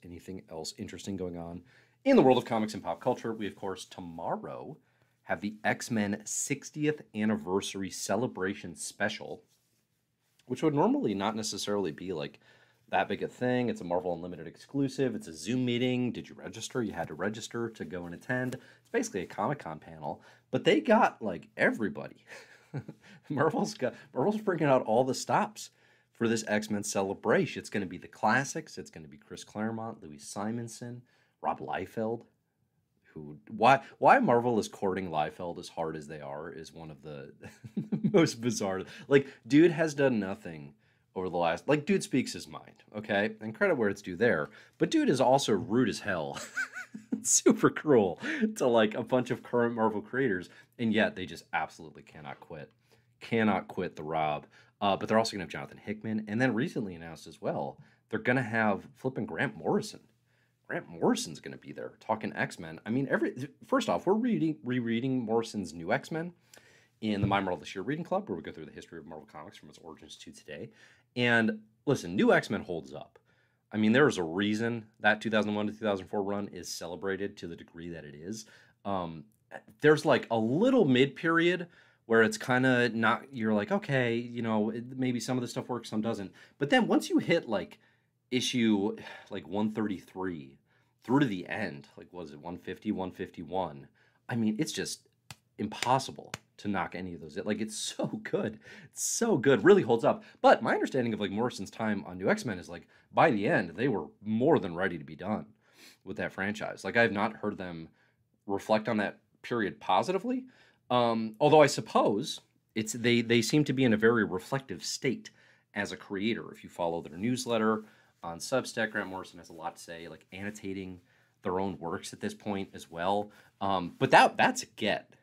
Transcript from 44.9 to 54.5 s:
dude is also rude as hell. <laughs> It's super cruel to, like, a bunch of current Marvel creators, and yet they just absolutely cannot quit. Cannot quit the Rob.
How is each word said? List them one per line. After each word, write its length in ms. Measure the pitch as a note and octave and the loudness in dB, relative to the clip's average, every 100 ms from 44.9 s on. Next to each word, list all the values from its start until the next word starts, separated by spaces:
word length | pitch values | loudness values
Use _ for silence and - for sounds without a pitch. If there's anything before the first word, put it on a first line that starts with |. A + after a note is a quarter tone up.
dude 180 | D#4+ C#4 | 4 4
is 100 | C3 | 4
also 360 | B2 C3+ - | 6 6 4
rude 340 | G2+ E2 A#2 A2+ | 0 2 2 2
as 120 | E2 | 0
hell. 380 | G#2 F2+ C#2+ C#2 | -4 -4 -4 -8
<laughs> 40 | - - - - - - - | -8 -6 -6 -8 -14 -16 -8
It's 180 | - - | -6 2
super 400 | - - G#3+ D3+ | 4 4 6 4
cruel 500 | - D#3 B2+ F#2+ - C4+ D#4 A3 G#3+ | 2 4 6 6 0 -6 -2 -2 0
to, 100 | C3+ | 4
like, 280 | A#2 G#2+ | 6 4
a 80 | B2+ | 0
bunch 280 | B2 C3 A#2+ | 0 0 0
of 120 | A#2 | -4
current 320 | - B2 A#2+ | -2 2 2
Marvel 280 | A#2 A2 G#2 | 2 0 0
creators, 480 | G#2 B2 C3+ F#2 F2 - _ - | -4 -2 0 -2 -6 -16 _ -4
and 140 | A#2 | 0
yet 240 | G#2+ F#2+ - | 2 2 0
they 80 | |
just 200 | F#2 E2+ - | -10 -10 -6
absolutely 480 | G2+ F#2+ - D#2 D2 | -4 -4 -8 -18 -18
cannot 360 | C#2+ E2 D2 C2 | -20 -16 -14 -16
quit. 300 | - D#2 C2+ _ _ _ _ _ | -14 -16 -16 _ _ _ _ _
Cannot 460 | - A#2 G#2+ F#2+ - | -4 2 2 2 -2
quit 300 | - F2 - | -6 -6 -6
the 60 | |
Rob. 440 | D#2 D#2+ D2+ D2 - | -4 -2 0 -2 -6